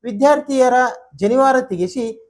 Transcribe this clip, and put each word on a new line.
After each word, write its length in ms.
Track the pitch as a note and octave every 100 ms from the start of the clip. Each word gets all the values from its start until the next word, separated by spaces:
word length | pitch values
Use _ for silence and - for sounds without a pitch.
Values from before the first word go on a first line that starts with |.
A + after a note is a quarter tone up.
ವಿದ್ಯಾರ್ಥಿಯರ 720 | A3+ G3+ C#4 D4 D4 C4+ B3+ B3 B3 - _ -
ಜನಿವಾರ 340 | G3+ B3+ C4+ B3+ B3+
ತೆಗೆಸಿ 340 | F3+ F3+ C4 A3+ - _